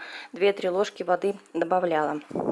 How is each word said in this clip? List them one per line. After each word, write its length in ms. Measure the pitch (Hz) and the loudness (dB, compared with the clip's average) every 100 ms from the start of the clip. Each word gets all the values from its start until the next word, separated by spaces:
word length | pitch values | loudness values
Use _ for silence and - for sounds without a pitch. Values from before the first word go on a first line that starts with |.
| - - - | -10 -16 -14
две-три 380 | - 202 196 185 | 0 2 2 0
ложки 340 | 180 202 - | 0 0 -2
воды 320 | 180 180 196 202 - | 0 0 0 -4 -6
добавляла. 680 | 165 170 185 180 156 151 151 - - - | -2 2 2 2 2 0 -2 -6 -4 0